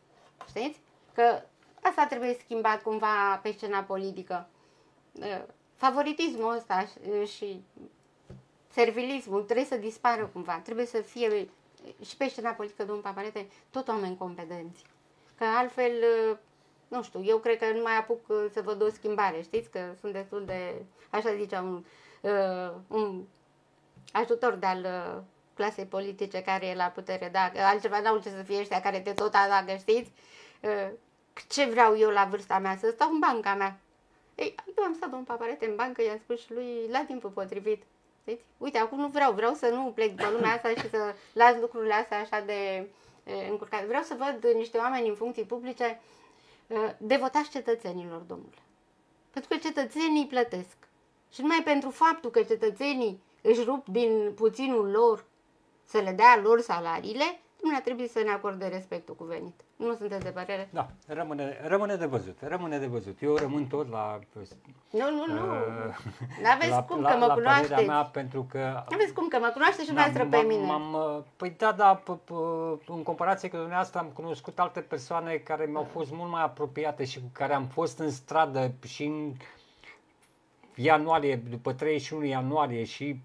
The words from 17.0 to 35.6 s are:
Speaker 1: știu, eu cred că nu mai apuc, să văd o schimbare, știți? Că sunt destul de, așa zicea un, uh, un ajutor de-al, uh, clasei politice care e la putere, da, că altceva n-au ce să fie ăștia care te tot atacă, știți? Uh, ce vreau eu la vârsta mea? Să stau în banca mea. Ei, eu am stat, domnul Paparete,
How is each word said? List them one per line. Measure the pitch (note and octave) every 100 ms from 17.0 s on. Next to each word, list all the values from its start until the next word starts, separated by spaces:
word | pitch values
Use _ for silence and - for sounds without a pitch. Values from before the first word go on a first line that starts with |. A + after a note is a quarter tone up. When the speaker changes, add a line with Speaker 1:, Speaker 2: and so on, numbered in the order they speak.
Speaker 1:
știu, | - -
eu | F#3+ A3
cred | A#3 A3+
că | A3
nu | A3
mai | A3+ A3
apuc, | A3+ A#3 - G#3+ G#3
să | G#3
văd | G3 G3+
o | G#3+
schimbare, | G#3+ G#3+ G#3 G3 D#3+
știți? | E3+ A3+ A#3
Că | F#3+ F3+ F#3
sunt | G#3
destul | G3 G3 G3+ F#3+
de, | F#3 F3+ F#3 G3 _ -
așa | G#3 A3+ G3+
zicea | G3 F#3+
un, | F#3 F3+ E3+ - - -
uh, | G3 G3+ F#3+ F3+ F3+ F3+ -
un | G#3+ G#3+ F#3 G3 _ _ _ _ _ _ - -
ajutor | G#3 - A#3 B3
de-al, | F#3+ F#3+ F#3
uh, | F#3 F3+ F3 F#3 F#3+ _ _
clasei | - G#3 G#3+ F#3+
politice | G3 G3 F#3+ G3 F#3+
care | F#3+ F#3+ F#3
e | F3+
la | F3+
putere, | F3+ F#3+ F#3 F3
da, | F#3 F#3
că | F#3+
altceva | G3 G#3 G3+ G#3
n-au | G#3+ G#3+
ce | G#3
să | F#3+
fie | G3 G3+
ăștia | G3+ F#3
care | G3+ F#3+
te | F#3+
tot | G3 G#3
atacă, | G#3 G3 G3 F#3 F#3+
știți? | F#3+ A#3 A#3 _ - - - -
Uh, | G#3+ G#3 G3 A3 _ _ _ - -
ce | - C4+
vreau | A3+ A3+ G#3+
eu | G#3+
la | G3+ F#3+
vârsta | G3 - F#3+
mea? | F#3+ F#3+
Să | A3+
stau | A3+ D#4
în | D#4+
banca | D#4+ A#3 G3+ G3+
mea. | G3 F#3+ _ _ _ _ _ -
Ei, | - - - -
eu |
am | F#4+
stat, | E4 E4+
domnul | B3+ B3+
Paparete, | A#3 A3+ A#3+